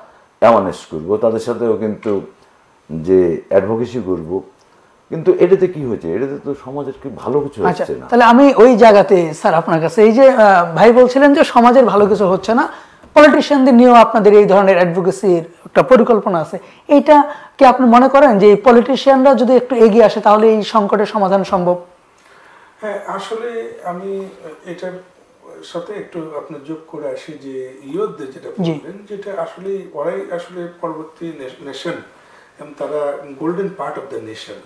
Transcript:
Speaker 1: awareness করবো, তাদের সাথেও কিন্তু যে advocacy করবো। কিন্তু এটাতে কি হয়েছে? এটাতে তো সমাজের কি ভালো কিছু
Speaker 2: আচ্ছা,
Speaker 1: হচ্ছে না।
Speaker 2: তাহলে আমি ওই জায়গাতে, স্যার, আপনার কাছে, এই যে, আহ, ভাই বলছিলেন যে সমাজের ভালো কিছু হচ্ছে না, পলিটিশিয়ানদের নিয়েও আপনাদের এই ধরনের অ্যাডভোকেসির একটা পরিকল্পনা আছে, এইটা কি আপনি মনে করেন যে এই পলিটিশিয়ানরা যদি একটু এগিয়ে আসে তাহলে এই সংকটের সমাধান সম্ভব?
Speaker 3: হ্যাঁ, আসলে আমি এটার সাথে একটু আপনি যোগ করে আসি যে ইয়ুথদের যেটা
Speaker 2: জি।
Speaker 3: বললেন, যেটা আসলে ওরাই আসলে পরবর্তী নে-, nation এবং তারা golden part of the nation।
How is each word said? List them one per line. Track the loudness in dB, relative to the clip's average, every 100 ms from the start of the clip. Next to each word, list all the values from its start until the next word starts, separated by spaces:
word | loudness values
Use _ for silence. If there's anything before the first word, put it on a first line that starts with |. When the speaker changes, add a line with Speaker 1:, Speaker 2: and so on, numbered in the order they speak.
| _ _ _ -2
Speaker 1:
awareness | 2 2 -2 -8 -12
করবো, | -10 -6 -4
তাদের | -2 -4
সাথেও | -6 -6 -4 -4
কিন্তু | -6 -8 -6 -6 -8 _ _ _ _ _ -16
যে | -8 0 2 0 -4 -4
advocacy | -2 -2 -4 -6 -8 -8
করবো। | -8 -8 -10 -12 _ _ _ _ _ _
কিন্তু | -6 -2 0
এটাতে | 2 0 -2
কি | -6
হয়েছে? | -10 -8 -8
এটাতে | -8 -8 -10
তো | -12 -14
সমাজের | -14 -14 -14 -14
কি | -16 -12
ভালো | -6 -6
কিছু | -6 -8 -6
Speaker 2:
আচ্ছা, | -6
Speaker 1:
হচ্ছে | -8 -12
না। | -4
Speaker 2:
তাহলে | 0
আমি | 4 4 4 6
ওই | 4 6
জায়গাতে, | 6 6 4 2 0
স্যার, | -4 -2
আপনার | -2 -2 -2
কাছে, | -2 2
এই | 2
যে, | 6 4
আহ, | 6 4 4 0 2
ভাই | 4
বলছিলেন | 4 4 4 2
যে | 2
সমাজের | 2 2 4 4
ভালো | 2 2 0
কিছু | 0 -2
হচ্ছে | -2 -2
না, | -4 -4 -8 -20 _ _
পলিটিশিয়ানদের | 4 4 4 0 0 4
নিয়েও | 6 6
আপনাদের | 6 6 4 4
এই | 4
ধরনের | 4 2 2 2
অ্যাডভোকেসির | 0 -2 -4 -2 -2 -2 -4 _ -6
একটা | -2
পরিকল্পনা | 4 4 4 0 -2 -6
আছে, | -6 -12 -18 _ 0
এইটা | 2 4 4 2 -6 -10 2
কি |
আপনি | 2 4 4
মনে | 4 4
করেন | 4 4 4
যে | 4
এই | 4
পলিটিশিয়ানরা | 4 4 2 0 2 2 4
যদি | 2 2
একটু | 0 0 2
এগিয়ে | 2 4
আসে | 2 2
তাহলে | 0 2 2
এই | 0
সংকটের | -2 -4 -2 -4 -6
সমাধান | -4 -2 -2
সম্ভব? | -2 -4 -4 -6 -8 _ _ _ _ _ _ _ _ _
Speaker 3:
হ্যাঁ, | -12 -12 -12
আসলে | -14 -12 -12 -12 -12 -14 -14
আমি | -14 -12 -12 -12 -14 -20 -20 -20 -20
এটার | -16 -16 -16 -20 _ _ _ -20 -20
সাথে | -18 -16 -14
একটু | -16 -16 -16 -14 -14
আপনি | -16 -18 -16
যোগ | -18 -18
করে | -16 -14
আসি | -14 -16
যে | -20 -16 -16 -16 -18
ইয়ুথদের | -14 -10 -10 -12 -18
যেটা | -18 -16 -10
Speaker 2:
জি। | -8
Speaker 3:
বললেন, | -8 -12 -20 -18
যেটা | -16 -14 -12
আসলে | -12 -12 -12 -12 -12
ওরাই | -12 -10 -10 -10
আসলে | -12 -14 -16 -16 -14
পরবর্তী | -14 -14 -16 -16 -16 -16
নে-, | -18 -18
nation | -18 -14 -12 -14 -16 _ _ _ _ -20
এবং | -20 -14
তারা | -10 -8 -8 -10 -14 -12
golden | -10 -8
part | -10 -10 -14
of | -14 -14
the | -16
nation। | -16 -18 -20 -20